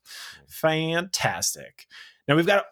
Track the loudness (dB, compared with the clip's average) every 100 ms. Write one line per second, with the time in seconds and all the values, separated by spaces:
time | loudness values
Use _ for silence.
0 | -20 -18 -18 -18 -20 -2 0 2 0 -2
1 | -2 -2 -2 -2 -4 -6 -12 -20 -20 -20
2 | -20 _ 0 2 4 4 2